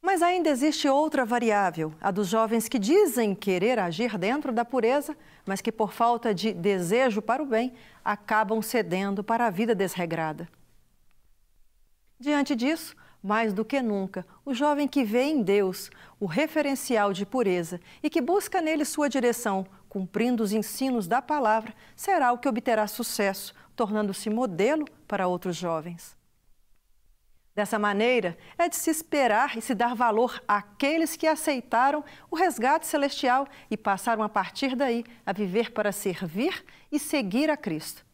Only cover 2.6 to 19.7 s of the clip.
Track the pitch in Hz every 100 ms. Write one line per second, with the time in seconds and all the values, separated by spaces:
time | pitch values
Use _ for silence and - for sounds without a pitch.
2.6 | 220 254 196 349 403 240 220 190 - 185
3.6 | 208 247 180 165 240 202 185 277 294 233
4.6 | 233 262 226 277 285 302 - - - 190
5.6 | - 220 214 - 233 233 233 190 214 180
6.6 | 175 196 170 220 262 214 208 247 294 220
7.6 | 254 247 - - - 208 - 214 214 226
8.6 | 214 247 180 185 196 196 202 233 240 175
9.6 | 226 214 185 - 175 165 160 156 170 _
10.6 | _ _ _ _ _ - _ _ _ _
11.6 | - _ _ _ _ _ 254 294 277 262
12.6 | 247 320 - - - - 190 214 226 196
13.6 | 220 277 240 202 190 190 180 - - 240
14.6 | 294 294 285 285 233 226 269 311 190 202
15.6 | 190 185 - - - _ 196 165 311 320
16.6 | 285 269 - 226 202 190 196 262 208 180
17.6 | 170 175 - - 302 330 247 381 - 381
18.6 | 311 320 294 - 294 269 240 226 214 190
19.6 | 190